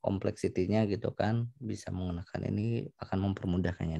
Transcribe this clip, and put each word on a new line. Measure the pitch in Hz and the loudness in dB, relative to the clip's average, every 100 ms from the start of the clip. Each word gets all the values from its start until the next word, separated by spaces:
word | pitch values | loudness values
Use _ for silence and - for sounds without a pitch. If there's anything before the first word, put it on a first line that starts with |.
kompleksitinya | 104 98 101 - 95 - 92 107 | 0 0 0 0 0 2 2 4
gitu | 107 101 107 - | 2 2 -2 0
kan, | 101 113 120 - | 2 2 0 -4
bisa | 113 101 - | -8 -6 -4
menggunakan | 92 90 87 - - 98 | -4 -2 -4 -6 -4 -2
ini | 101 110 117 - _ | 0 0 -2 -4 _
akan | - 98 98 | -4 0 0
mempermudah | 98 95 87 90 | 0 0 2 0
kayaknya | 90 85 | 0 -2